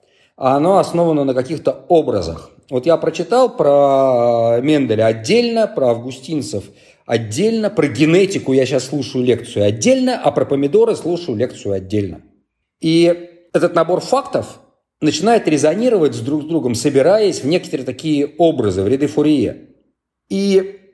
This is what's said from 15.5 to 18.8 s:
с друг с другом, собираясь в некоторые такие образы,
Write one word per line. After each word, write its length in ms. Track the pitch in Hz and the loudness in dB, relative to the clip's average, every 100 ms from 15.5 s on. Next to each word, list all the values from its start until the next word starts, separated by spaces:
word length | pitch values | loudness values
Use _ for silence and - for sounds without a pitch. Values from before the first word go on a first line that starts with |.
| 151 151 185 247 208 147 | 2 2 2 0 2 0
с 60 | 117 | -2
друг 240 | 117 151 | -4 -4
с 20 | 139 | -2
другом, 280 | 165 123 | -4 -2
собираясь 680 | 117 151 131 147 214 202 147 | -2 0 2 4 4 2 -2
в 40 | 127 | -2
некоторые 380 | 175 180 151 | -2 -2 -8
такие 500 | 127 120 156 143 143 - | -8 -8 -2 -2 -2 2
образы, 440 | 170 139 104 92 | 2 2 -2 0